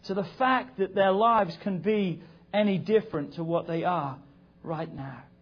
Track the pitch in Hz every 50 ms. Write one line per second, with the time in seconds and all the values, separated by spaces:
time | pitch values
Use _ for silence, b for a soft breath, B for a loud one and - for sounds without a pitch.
0 | _ - 196 202 190 190 - - 262 254 254 240 - - - - 190 190 190 202
1 | 196 190 190 196 220 233 233 220 202 165 - - - 208 190 170 151 202 220 208
2 | 202 180 165 B B B B B B B - 202 214 208 196 175 135 - 220 214
3 | 214 - - 156 143 143 - 170 165 165 170 165 - 165 165 170 - 180 180 165
4 | 147 139 131 - - - - - - - _ - - 151 165 156 165 160 151 147
5 | 135 135 131 123 - - - _